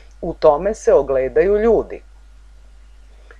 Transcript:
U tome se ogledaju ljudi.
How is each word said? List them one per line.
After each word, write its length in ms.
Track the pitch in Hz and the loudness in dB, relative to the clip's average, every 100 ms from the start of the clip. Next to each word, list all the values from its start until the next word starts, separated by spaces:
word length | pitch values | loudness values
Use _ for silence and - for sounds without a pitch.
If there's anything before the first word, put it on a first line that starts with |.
| - - | -20 -12
U 120 | 170 | -12
tome 400 | 160 156 147 196 | 0 2 2 -2
se 200 | 214 233 | -4 2
ogledaju 640 | 165 139 131 131 151 185 208 | 2 2 -2 0 0 0 0
ljudi. 440 | 233 180 - - - - - - - - - - - - - - - - | 2 0 -2 -12 -20 -20 -20 -20 -20 -20 -20 -20 -20 -20 -20 -20 -20 -20